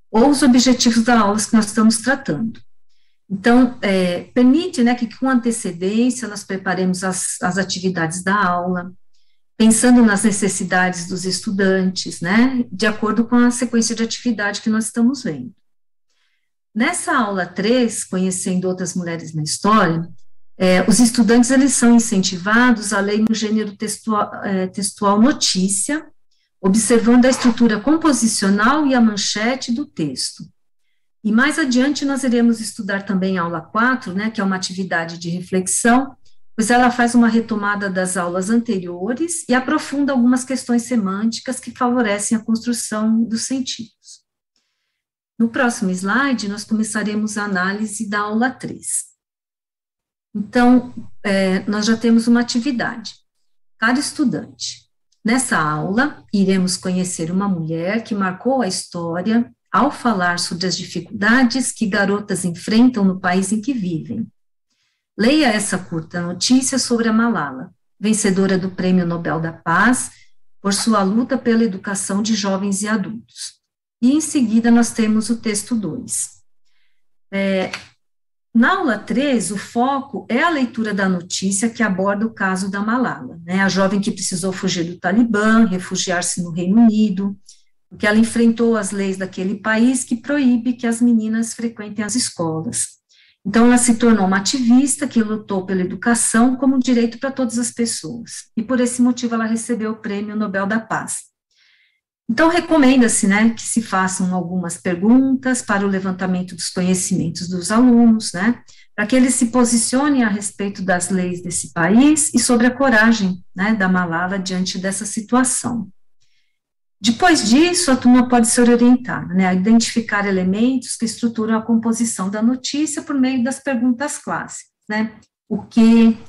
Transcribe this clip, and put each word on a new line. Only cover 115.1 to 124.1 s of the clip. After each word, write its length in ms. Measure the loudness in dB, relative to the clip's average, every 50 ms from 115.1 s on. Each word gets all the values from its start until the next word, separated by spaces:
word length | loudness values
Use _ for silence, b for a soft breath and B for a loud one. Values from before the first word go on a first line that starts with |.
| -6 -8 -4 -2 0 0 0 0 -2 -4 -4 -6 -6 -6 -8 -10 -14 -20 -20 _ _ _ _ _ _ _ _ _ _ _ _ _ _ _ _ _ _ _
Depois 480 | -2 -2 0 2 4 4 4 4 4 4
disso, 440 | 4 6 6 4 2 0 0 0
a 40 | 0
turma 320 | 4 4 6 6 6 6 4
pode 200 | 4 2 4 4
ser 200 | 2 4 4 6
orientada, 640 | 6 6 6 6 6 4 2 -2 -6 -6 -6 -2
né, 140 | 0 2 2
a 80 | 2 2
identificar 720 | 2 4 6 6 6 4 2 0 -4 -2 -2 -2 -2 0
elementos 720 | 0 0 0 0 0 2 2 2 2 2 0 -4 -6 -6
que 80 | -4 -4
estruturam 520 | -6 -4 -2 -4 -2 -2 -2 -2 0 0
a 60 | 0
composição 640 | 0 2 0 2 2 0 0 0 -2 -2 -2 -4 -4 -4
da 140 | -2 0
notícia 580 | 0 0 0 0 -4 -6 -4 -2 -2 -2 -4 -6
por 120 | -6 -4 -2
meio 300 | 0 0 0 0 0 -2
das 160 | -2 -4 -6
perguntas 580 | -6 -4 -2 0 0 0 0 0 -4 -6